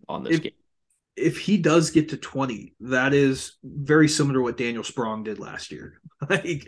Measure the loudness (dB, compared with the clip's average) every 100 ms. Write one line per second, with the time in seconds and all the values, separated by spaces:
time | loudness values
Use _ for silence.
0 | -10 -8 0 0 0 -14 _ _ _ _
1 | _ -2 -2 -2 0 2 4 4 4 2
2 | 0 -6 -8 -4 -4 -6 -14 _ -2 0
3 | 2 4 4 0 -8 _ -14 -10 2 6
4 | 6 4 2 2 0 -2 -4 -4 -6 -6
5 | -4 -6 -8 -10 -12 -14 -14 -16 -18 _
6 | -20 _ -2 -2 -2 -8